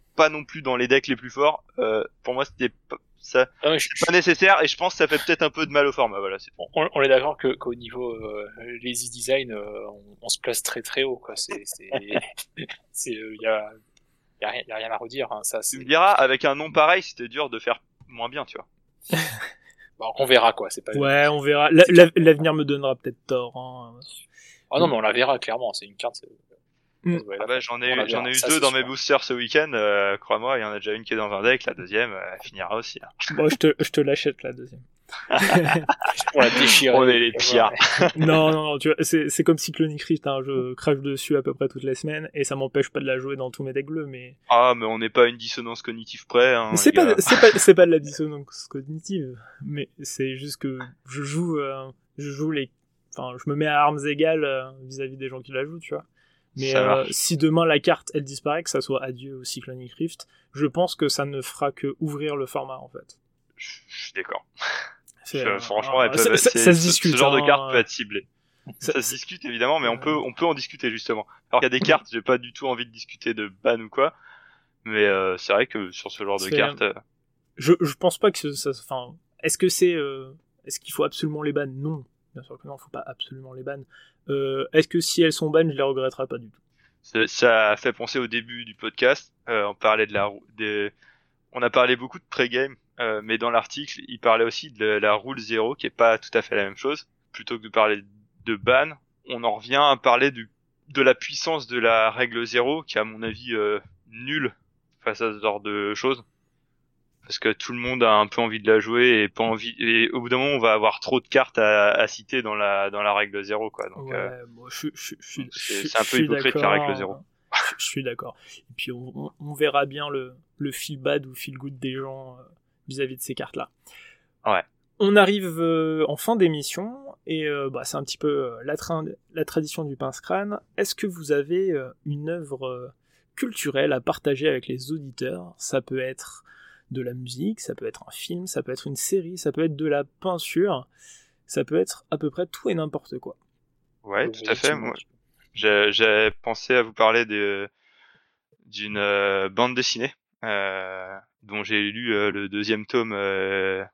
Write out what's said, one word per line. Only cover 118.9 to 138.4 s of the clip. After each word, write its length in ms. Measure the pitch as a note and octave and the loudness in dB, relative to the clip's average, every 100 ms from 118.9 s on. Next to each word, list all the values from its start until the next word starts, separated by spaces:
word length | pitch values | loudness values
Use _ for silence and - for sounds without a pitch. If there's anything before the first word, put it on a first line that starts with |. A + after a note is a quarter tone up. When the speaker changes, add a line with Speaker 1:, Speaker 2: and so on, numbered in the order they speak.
Speaker 3:
on, 200 | B2 B2+ C#3 | -12 -14 -14
on, 160 | D#3 - | -14 -14
on 140 | D3 C#3+ | -10 0
verra 320 | D3 C#3+ C#3 | 2 2 0
bien 200 | C#3 D3 | -4 -8
le, 280 | C#3+ B2+ B2+ _ - | -8 -10 -16 _ -8
le 140 | C#3+ | -8
feel 280 | - - C#3+ | -8 -10 -6
bad 260 | C3+ D3 C3+ | -2 -2 -4
ou 80 | |
feel 240 | B2+ - C3 | -14 -14 -12
good 220 | C#3 C3 | -12 -10
des 140 | C3 C3 | -8 -8
gens, 420 | C3+ C3+ C3 B2 | -10 -12 -16 -20
euh, 60 | B2+ _ _ _ - | -20 _ _ _ -12
vis-à-vis 300 | C3 C3+ B2+ | -6 -6 -6
de 40 | |
ces 140 | - - | -8 -8
cartes-là. 340 | C#3 - - _ - - - _ _ _ - | -8 -10 -12 _ -20 -20 -20 _ _ _ 0
Speaker 1:
Ouais. 180 | F#2+ - _ _ - | 0 0 _ _ 0
Speaker 3:
On 160 | G3+ G#3 | 4 6
arrive, 420 | F#3+ G3+ F#3 E3 | 6 4 -2 -2
euh, 460 | E3 E3 D#3+ D#3 D3+ | 0 0 0 0 -2
en 80 | D3 | -2
fin 200 | - A3+ | -2 2
d'émission, 580 | F3 D3+ C#3 - G#3 C4 C#4 - - | 2 2 -6 -8 -10 -12 -18 -16 -8
et, 200 | D#3+ D3+ | -6 -4
euh, 220 | C#3+ C#3 | -4 -6
bah, 140 | C3+ | -8
c'est 140 | - C#3+ | -8 -8
un 60 | |
petit 140 | C#3 - | -8 -4
peu, 100 | D3+ C#3+ C3 | -2 -2 -4
euh, 100 | A2+ | -8
la 120 | B2+ D3+ | -8 -8
tra-, 260 | - E3 D#3 - _ | -6 -6 -6 -12 _
la 100 | E3 D#3 | -8 -4
tradition 380 | - D3+ - | -4 -4 -6
du 140 | D3+ C3 | -8 -8
pince-crâne. 600 | C3+ - - F#3+ G#3 G#3 - - | -8 -8 -6 -4 -4 -10 -10 -6
Est-ce 180 | G3+ - | -6 -4
que 100 | G#3 | -6
vous 240 | F3 D3 | -6 -2
avez, 380 | D3 C#3+ F3 F#3+ | -2 0 -2 -2
euh, 200 | D3+ C3 - D3 | -4 -6 -12 -8
une 240 | D3 D3+ | -8 -6
œuvre, 380 | F3 D3 C3 C3 | -8 -8 -10 -8
euh, 260 | B2 B2 _ _ _ _ - | -10 -14 _ _ _ _ -8
culturelle 560 | B3+ G#3+ D3 C3+ D3+ | -8 -6 -4 0 0
à 80 | C3 | 0
partager 480 | - - - C3+ D3+ | -2 -2 -2 0 0
avec 200 | C3 - | -2 -4
les 240 | B2+ B2+ | -8 -8
auditeurs ? 600 | D#3+ C#3 - B2+ F2+ F2 - | -10 -10 -8 -8 -8 -12 -14
Ça 240 | - C3+ | -6 -6
peut 180 | - C3 | -4 -6
être 460 | B2+ C3 - - _ - - _ - | -6 -10 -16 -20 _ -20 -20 _ -12
de 100 | B2+ | -8
la 120 | B2 | -8
musique, 460 | B2 B2 B2+ F#3 A3 | -10 -10 -6 -6 -6
ça 160 | - - | -8 -10
peut 120 | A2+ | -10
être 160 | - - | -12 -16
un 40 | |
film, 360 | - - F3 | -14 -10 -10